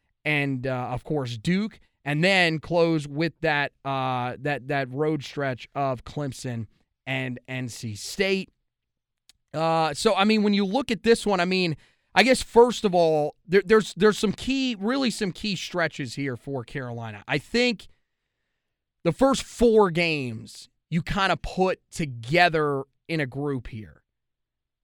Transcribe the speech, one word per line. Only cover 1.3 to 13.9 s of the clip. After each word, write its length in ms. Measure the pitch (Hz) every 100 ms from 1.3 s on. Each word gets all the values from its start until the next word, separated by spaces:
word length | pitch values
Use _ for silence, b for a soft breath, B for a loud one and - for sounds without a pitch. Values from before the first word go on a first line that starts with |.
| 120
Duke, 440 | 165 185 208 - _ _ 139
and 180 | 147
then 360 | 180 190 170 160
close 500 | 139 170 165 160 147
with 240 | 143 165 -
that, 320 | 160 147 143 -
uh, 540 | 139 135 131 127 123 113
that, 300 | 143 139 127
that 200 | 143 131
road 320 | 131 151 156
stretch 460 | - - 139 127 - 143
of 300 | 139 123 -
Clemson 600 | - 143 - 131 117 107 _ _ _ -
and 360 | 131 131 120 -
N 180 | 127 127
C 260 | - 117 104
State. 580 | - - 190 196 - _ _ _ _ _ _ _ _ _ _
Uh, 400 | 151 165 160 160
so, 220 | 147 220 185
I 80 |
mean, 200 | 202 220
when 100 | 208
you 100 | 202
look 280 | 196 233 269
at 120 | 226
this 220 | 226 226 208
one, 160 | 190
I 40 | 175
mean, 300 | 190 180 143 b b b -
I 80 |
guess, 180 | 220 254
first 440 | - 233 247 - 208
of 100 | 180
all, 400 | 165 156 147 - -
there, 160 | 190 185
there's, 280 | 220 -